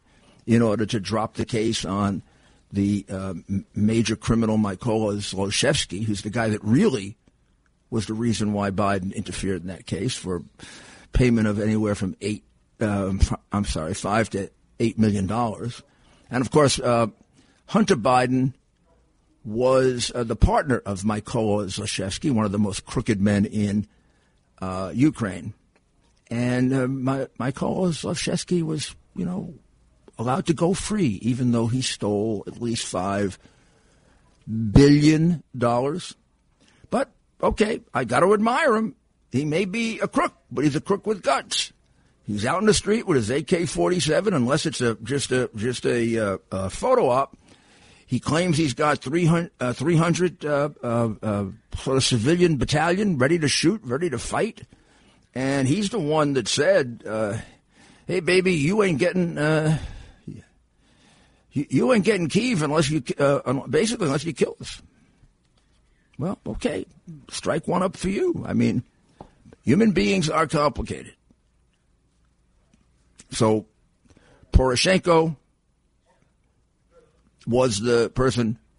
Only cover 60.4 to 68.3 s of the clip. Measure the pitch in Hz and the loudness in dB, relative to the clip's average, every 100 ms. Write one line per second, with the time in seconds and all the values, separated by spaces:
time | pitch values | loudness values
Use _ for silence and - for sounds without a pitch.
60.4 | - _ _ _ _ _ _ _ _ _ | -20 _ _ _ _ _ _ _ _ _
61.4 | _ 131 - 156 233 240 180 202 160 180 | _ -8 -2 0 4 4 4 2 0 0
62.4 | 247 202 151 151 143 156 - - 139 139 | 0 0 2 2 2 0 -4 0 2 2
63.4 | - 131 - 147 214 240 165 139 165 143 | 0 -4 0 0 0 0 -2 -2 -4 -2
64.4 | 208 - - - - _ _ _ _ _ | -2 -4 -14 -16 -20 _ _ _ _ _
65.4 | _ _ _ _ _ _ _ - 160 208 | _ _ _ _ _ _ _ -8 -8 -6
66.4 | - - - 185 - _ - 151 - - | -10 -6 -4 -4 -10 _ -20 -20 -14 -8
67.4 | - 147 - 175 185 - 180 196 359 | -2 -2 0 0 -2 -2 -4 -2 -2